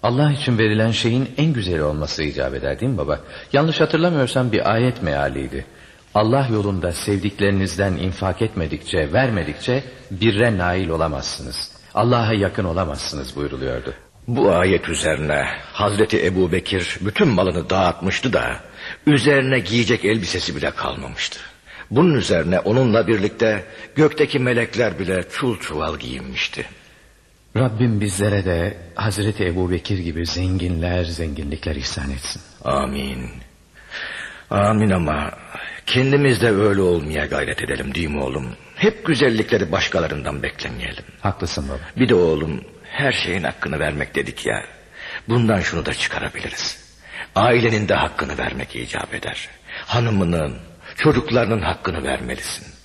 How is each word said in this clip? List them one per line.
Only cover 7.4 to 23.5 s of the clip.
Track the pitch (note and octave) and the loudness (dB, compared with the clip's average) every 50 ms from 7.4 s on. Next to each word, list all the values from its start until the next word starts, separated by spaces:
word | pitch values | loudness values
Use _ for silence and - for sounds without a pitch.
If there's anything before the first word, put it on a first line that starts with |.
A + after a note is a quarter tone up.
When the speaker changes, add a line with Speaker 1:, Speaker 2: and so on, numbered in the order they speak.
| G2+ G2 G2+ G2 G2 F#2 E2+ F#2 G2 G2 F#2 | 2 2 2 2 0 0 0 0 0 0 0
Speaker 1:
infak | - E2+ F#2 F2 - F#2+ F#2+ F2+ - A#2 | 0 -2 -4 -4 -2 -2 -2 0 0 -2
etmedikçe, | A2 - F#2+ E2 D#2 - - - - - F2 D#2 D2 D#2 | -2 -2 -4 -4 -4 -4 -8 -8 -4 -2 -2 -2 2 2
vermedikçe | A#2 C3 B2+ A2+ F#2+ E2 D2+ D2 - - - B2 C3+ C3+ - - - - - | 2 2 2 0 -2 -2 -4 -6 -8 -4 -2 -2 -2 -2 -6 -18 -20 -16 -12
birre | G2+ F#2 G2 A2+ G2+ G2+ A#2+ A#2+ A2 F2+ | -6 0 2 2 4 4 2 2 2 2
nail | F2 F2 F2 F#2+ F#2+ E2 | 0 0 0 0 0 -2
olamazsınız. | D#2+ D#2+ D#2+ D#2+ D2 C#2 C#2 - - - C2+ C2 C2 - - - - - - - - | 0 0 0 0 -2 -4 -6 -8 -8 -8 -10 -10 -8 -8 -10 -10 -14 -20 -20 -6 -2
Allah'a | - G#2+ A#2+ B2 A#2+ A#2 G#2 A2+ | 0 2 4 4 2 2 2 2
yakın | G#2 G2 F#2 - - G2+ | 2 2 0 0 -2 -2
olamazsınız." | G2+ E2 F2+ F#2 D#2 C#2+ C#2 - - - D2 C2+ B1+ C2 | -2 0 0 -2 -2 -4 -6 -8 -8 -8 -8 -10 -8 -6
buyruluyordu. | C#2+ C#2+ C#2+ C#2 C2 C2 C2 B1 B1 B1 C2 C2+ - - - _ - - - | -6 -6 -4 -4 -6 -6 -4 -6 -6 -6 -8 -12 -12 -18 -20 _ -16 -6 -4
Speaker 2:
Bu | A#2+ B2+ D3 G2+ F2 | 0 4 4 4 6
ayet | F2 F2+ F#2+ F#2+ - - - | 6 6 4 4 2 2 -2
üzerine | E2 - - D#2 D#2 C#2 D2+ D2 D2 C#2+ C2+ - - - - - - | -4 -2 0 0 0 0 0 0 0 0 0 -2 -6 -8 -12 -12 -4
Hazreti | - G#2 G2+ G2+ G2 G#2+ - - - - | 0 0 0 4 2 2 2 2 2 2
Ebu | F2+ F#2 F#2 F#2 F2 E2 | 2 2 2 2 2 2
Bekir | F#2 - - G2+ F#2 F2 - - - | -2 -2 0 -2 -2 -2 -2 -6 -4
bütün | F2+ G2+ G2+ - G#3+ D#3 | -4 -4 2 2 4 4
malını | A2+ F2+ G2 F#2 E2+ F2 E2 - | 4 4 2 2 0 -2 -2 0
dağıtmıştı | F#2 F#2+ F#2+ F2 E2+ - E2+ F#2+ - - - C3 G#2 | 2 2 4 2 2 0 -2 -2 -2 0 -2 0 0
da... | D#2 A#1 A#1 A#1+ - - - - - - - - - - | 0 0 0 -4 -6 -10 -16 -20 -16 -14 -14 -16 -2 2
Üzerine | D3 D3 C3+ G#2+ C#3+ D3 C#3 C3 C3 C3 B2+ | 4 4 6 6 6 4 4 4 4 2 0
giyecek | F#2+ E2 A2 A#2+ A#2 F#2 A#2+ G#2+ - | 0 0 0 0 4 2 2 2 2
elbisesi | G2 A2 A2+ F2+ E2+ - F#2 - - E2+ | 2 2 2 0 -2 -4 -4 -4 -4 -4
bile | D2+ C#2+ D2 | -2 -4 -4
kalmamıştı. | C#2 - - C2+ C#2 C#2 C2+ B1 - - - - - - - - - - _ - - - - - | -4 -4 -6 -6 -6 -6 -8 -10 -8 -6 -8 -8 -8 -10 -16 -18 -20 -20 _ -20 -20 -20 -12 -2
Bunun | G#2+ A#2+ E3+ F3+ D#3 | 2 4 6 6 6
üzerine | B2+ E2+ - G2 E2+ D#2 E2+ F#2 F2+ | 4 2 2 2 2 2 2 2 2
onunla | - F#2+ A2 B2 C3 B2 G#2 A2+ G#2+ | 2 4 4 4 4 6 6 4 4
birlikte | E2+ A#2 G#2 F#2+ G#2 - - A#2 A2 | 4 2 2 2 -2 0 2 2 2